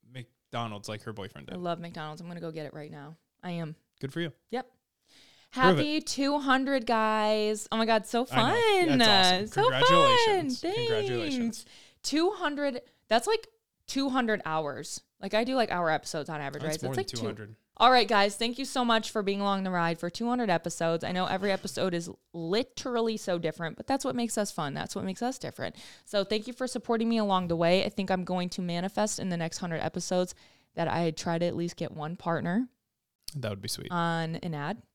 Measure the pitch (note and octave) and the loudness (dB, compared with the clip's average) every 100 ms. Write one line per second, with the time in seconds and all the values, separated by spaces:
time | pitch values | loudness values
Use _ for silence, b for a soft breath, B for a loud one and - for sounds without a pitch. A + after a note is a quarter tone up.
0 | A2+ C3 A#2+ _ _ B2 A#2 G#2 G2+ G#2+ | _ -18 -18 _ _ -6 -4 -8 -10 -10
1 | - G#2 F#2+ - C#2 F3+ F3 E3+ E3+ E3+ | -8 -10 -12 -12 -12 -8 -6 -6 -8 -10
2 | D#3 D3+ F3 F3 E3 D#3 D3 - D3+ D3+ | -12 -12 -12 -10 -10 -10 -10 -12 -14 -14
3 | C#3+ E3 _ _ F3+ E3+ D#3+ D#3 _ _ | -16 -18 _ _ -8 -6 -6 -10 _ _
4 | C#3 E3 E3+ - _ A#3 B3 _ _ _ | -10 -6 -6 -8 _ -8 -8 _ _ _
5 | b b b b b B3+ B3+ - D4+ D4+ | b b b b b 4 4 6 2 0
6 | D#4 - C#4 D4 C#4 C4 C4+ C4+ A3+ A3+ | -2 -2 0 0 2 2 2 0 2 2
7 | G#3+ G#3+ G#3+ G#3+ G#3+ G#3+ - A3 A3+ A3+ | 2 2 2 2 2 -2 -2 0 4 2
8 | G#3+ A#3 C4 C4 A#3 A4+ A4+ G4 E4+ C4+ | 2 -2 2 2 4 4 4 4 4 6
9 | A3+ G3 F#3 F#3 G#3+ - A#4 C5+ A#4+ C5+ | 8 8 6 4 2 2 4 6 6 8
10 | C#5 B4+ A4+ G4 D4 B3+ E4 G#4+ A#4 A4 | 8 6 6 4 0 -2 -2 -2 0 0
11 | G4+ F4+ D#4+ B3+ A#3 A3 - b b b | 0 -2 -2 -2 -2 -4 -16 b b b
12 | - D4 F4 G#4 E4 C#4+ C#4+ B3 - b | -4 0 0 0 -4 -2 -4 -4 -12 b
13 | _ A3 F#4 A4 - _ _ _ - C4+ | _ 2 2 -2 -2 _ _ _ -8 -4
14 | C#4 B3+ A#3 G#3 D#3+ D#3+ D3+ B2 D#3+ - | 0 0 0 -2 -2 -2 -2 -6 -10 -12
15 | _ _ G3 G#3 A#3 C4 A3 F3+ E3+ D3+ | _ _ -2 0 2 0 0 2 2 0
16 | - E3 C#3+ D#3 C#3 D3 D#3 D#3 D3+ C3+ | -2 -8 -6 -6 -8 -6 -6 -4 -4 -4
17 | G4 A#2+ G#2+ - G#3 - _ _ A#3 B3+ | -4 -4 -6 -6 -12 -16 _ _ 6 8
18 | G#3+ G#3+ G3+ G#3 A#3 B3 C4+ C4+ A#3+ A3+ | 6 4 4 2 -4 -4 -4 0 2 2
19 | A3 A3+ G3 G3+ G3+ G3 F#3+ F3+ E3+ E3 | 2 -2 -2 0 0 0 0 0 0 0
20 | E3+ - A#3 B3 A3+ E3+ E3 - E3 E3 | -4 -4 -2 0 2 0 0 -2 0 0
21 | D#3+ F3+ F#3 F#3 G3+ F#3+ G3 - F#3+ F3 | -2 -2 -2 0 0 -2 -2 -2 -2 -2
22 | E3+ - _ E3+ E3 G3+ C4+ - C4+ A#3+ | -6 -14 _ -10 -2 0 -2 -6 -4 -2
23 | A3+ A3 - F3 E3 D#3+ E3 - - C4+ | 0 -2 -2 -2 -2 -4 -8 -8 -4 -2
24 | C4 B3 A#3 A3 G3+ - D3 D3 G3+ G3 | 0 -2 -2 -2 -4 -4 -6 -4 -6 -6
25 | F#3+ F#3 A#3+ C4 - - F#2+ - B B | -6 -4 -4 -6 -10 -8 -10 -10 B B
26 | - G#3 G3 G#3+ G#3+ A#3+ B3+ B3 - A3+ | -4 -2 0 -2 -4 -6 -6 -6 -2 0
27 | A3+ A#3 G#3 F#3+ F3+ E3+ E3+ F#3 G#3 - | 2 2 2 2 2 2 4 4 2 -4
28 | F#3+ F#3 F3 F3+ F3+ - F3 E3+ F#3 - | -2 -2 0 -2 -2 -4 -4 -2 -2 -2
29 | G#3+ - F#3+ E3+ E3 - F3 E3 - F3 | -2 -2 -4 -2 -4 -6 -6 -4 -4 -4
30 | - F3+ F3+ - b b b - E3 - | -2 0 0 -4 b b b -4 -2 0
31 | E3+ D#3+ - E3+ F3 - E3+ - E3+ - | 0 -2 -4 0 -2 -2 -6 -6 -8 -6
32 | D3+ F3+ - E3 E3+ F#3+ B3+ _ _ _ | -8 -6 -2 -2 0 0 -2 _ _ _
33 | _ _ - D3 A#2 G2 G2+ - - F3 | _ _ -12 -8 -6 -6 -8 -8 -6 -2
34 | E3+ E3 D#3+ E3 E3+ D3+ D3 A3+ _ | 0 -2 -4 -6 -6 -6 -6 -8 _